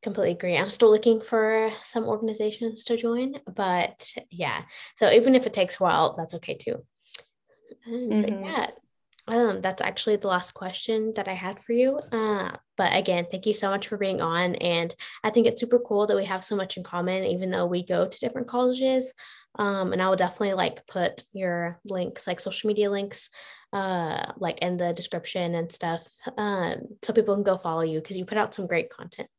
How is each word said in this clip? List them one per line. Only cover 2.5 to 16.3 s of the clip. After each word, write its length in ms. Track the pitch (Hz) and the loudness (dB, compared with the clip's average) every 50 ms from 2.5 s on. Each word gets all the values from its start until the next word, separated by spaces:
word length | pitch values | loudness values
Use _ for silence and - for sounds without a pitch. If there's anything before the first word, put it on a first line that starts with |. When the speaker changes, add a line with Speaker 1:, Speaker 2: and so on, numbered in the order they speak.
| 214 - 233 226 220 - - | -4 -4 -6 -6 -6 -6 -4
Speaker 1:
to 100 | - 240 | -4 -4
join, 400 | 226 233 233 233 240 254 262 269 277 - - 185 | -2 0 -2 -2 0 -2 -4 -6 -8 -14 -14 -6
but 600 | - 202 185 180 180 - - - _ - - - - - _ | -2 0 0 2 2 0 -2 -4 _ -8 -8 -8 -10 -14 _
yeah. 340 | - 170 170 139 113 82 - - - - - - _ | -8 -6 -4 -4 -4 -4 -8 -10 -18 -20 -20 -20 _
So 140 | - 226 202 - | 2 4 8 8
even 220 | 220 240 269 262 | 8 8 8 6
if 100 | 254 254 | 6 4
it 60 | 220 - | 2 0
takes 280 | - 185 180 - - | 0 0 0 0 0
a 20 | 190 | 2
while, 300 | 175 165 156 156 - - | 4 4 4 4 2 2
that's 180 | - 165 160 - | -2 -8 -6 -8
okay 180 | 165 - - - | -10 -8 -8 -8
too. 280 | - - - - - - _ _ _ _ _ _ - - _ _ _ _ _ _ _ _ _ - _ _ | -6 -4 -6 -6 -6 -8 _ _ _ _ _ _ -18 -18 _ _ _ _ _ _ _ _ _ -20 _ _
Um, 320 | 233 233 240 247 233 214 214 | -10 -8 -6 -4 0 2 2
but 100 | 208 208 | 2 2
Speaker 2:
Mm-hmm. 140 | 214 220 - | 0 -4 -6
Speaker 1:
yeah, 240 | - 320 277 - - - - _ _ _ _ _ _ _ _ - - | -4 -4 -2 -2 -4 -6 -10 _ _ _ _ _ _ _ _ -6 0
um, 320 | 226 233 240 226 190 190 185 | 2 4 4 4 2 2 0
that's 200 | 190 190 190 - | -2 -2 0 -2
actually 340 | - 190 - - - 214 | -2 -2 -2 0 0 0
the 120 | 202 - 202 | 2 2 2
last 240 | 185 180 180 - - | 0 2 0 -2 -10
question 600 | - - 185 185 - - - 226 220 220 220 220 | -8 -10 -10 -8 -10 -4 -2 -2 0 0 -2 -2
that 120 | 220 190 190 | -4 -4 -4
I 60 | 190 | -6
had 280 | 180 185 185 196 - - | -6 -6 -8 -8 -8 -6
for 80 | - 233 | -2 2
you. 240 | 233 254 262 - 294 - - - | 4 4 4 2 0 -4 -4 -2
Uh, 440 | 226 220 214 214 202 190 - - - _ _ _ | -2 0 0 0 0 -2 -4 -6 -10 _ _ _
but 200 | - 196 175 - | 2 2 4 4
again, 300 | 185 202 190 185 175 170 175 | 4 4 2 2 0 0 -2
thank 160 | - 185 185 | -6 -4 0
you 80 | 220 214 | 0 0
so 160 | 214 - 196 | 0 0 0
much 180 | 196 196 196 - | 0 -2 -2 -4
for 100 | 220 202 | -4 -2
being 220 | 202 190 190 - 165 | -2 -2 0 0 0
on. 340 | 165 165 170 180 180 175 | 0 0 2 2 0 0
And 380 | - - 175 170 170 170 170 - _ - - - - - | 0 0 2 2 2 0 -2 -6 _ -16 -18 -18 -4 -4
I 60 | 220 | 2
think 160 | 220 240 226 | 4 6 4
it's 140 | 226 226 - | 4 4 2
super 180 | - 233 - 247 | 0 2 2 2
cool 260 | 247 - 214 202 208 208 | 2 2 2 2 4 4
that 80 | 202 | 4
we 100 | 202 190 | 2 2
have 180 | 175 | 0